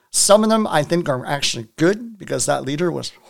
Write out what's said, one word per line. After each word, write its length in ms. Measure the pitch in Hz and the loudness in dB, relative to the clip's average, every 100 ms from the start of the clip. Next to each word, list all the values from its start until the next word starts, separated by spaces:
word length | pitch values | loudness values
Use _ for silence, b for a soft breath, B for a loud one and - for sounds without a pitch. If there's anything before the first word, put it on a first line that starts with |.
| b | b
Some 320 | - - 208 | 0 6 6
of 80 | 220 | 6
them 160 | 220 214 | 2 2
I 160 | 156 | 0
think 260 | 151 170 165 | 0 0 0
are 160 | 127 | -4
actually 440 | 139 143 - 123 110 - | -4 -4 -2 -4 -10 0
good 420 | 165 214 233 220 | 0 0 -6 -14
because 280 | - 135 143 | -6 -2 0
that 180 | 139 | -2
leader 260 | 131 147 175 | -2 -2 -2
was 220 | 139 - - | -4 -8 -14